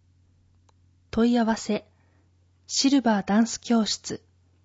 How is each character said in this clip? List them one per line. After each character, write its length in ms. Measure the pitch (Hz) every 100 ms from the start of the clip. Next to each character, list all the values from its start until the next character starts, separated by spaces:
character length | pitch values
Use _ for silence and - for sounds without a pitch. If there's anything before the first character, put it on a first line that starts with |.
| _ _ _ _ _ _ _ _ _ _ _
問 200 | - 240
い 80 | 240
合 60 |
わ 120 | 226 220
せ、 280 | - 208 - _ _ _ _ _ _ _ -
シ 220 | - 277
ル 140 | 277
バ 200 | 233 208
ー 40 | 190
ダ 140 | 202
ン 60 | 226
ス 140 | -
教 240 | - 233
室、 380 | 208 - - 143 _ _ _ _